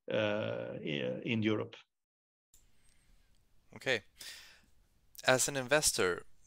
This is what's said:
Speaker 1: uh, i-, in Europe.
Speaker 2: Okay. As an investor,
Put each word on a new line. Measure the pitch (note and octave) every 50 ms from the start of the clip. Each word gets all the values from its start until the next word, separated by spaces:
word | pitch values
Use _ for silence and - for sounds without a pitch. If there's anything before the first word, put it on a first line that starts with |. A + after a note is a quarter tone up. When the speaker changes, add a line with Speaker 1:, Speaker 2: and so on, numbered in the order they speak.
| - -
Speaker 1:
uh, | A#2+ A#2 G#2+ G#2 G#2 G#2+ A2 A2+ A#2 A#2+ A#2+ A#2 -
i-, | - - D#2+ D2 - - B2+ B2 - -
in | C#3 A2+ A2 G#2+
Europe. | A2 G#2+ A2+ A2+ A2 - - - _ _ _ _ _ _ _ _ _ _ _ _ _ _ - _ _ - - _ - - _ _ _ - - _ _ _ _ _ _ _ - _ - A2
Speaker 2:
Okay. | G#2+ - C3+ B2 G#2 - - _ - - - - - - - - - - _ - _ _ _ _ _ _ _ - - -
As | C3 B2+ B2 -
an | D3+ C#3+
investor, | C3+ B2+ A#2+ C#3+ D#3 - - - - G2 F2+ F2 - - - - - -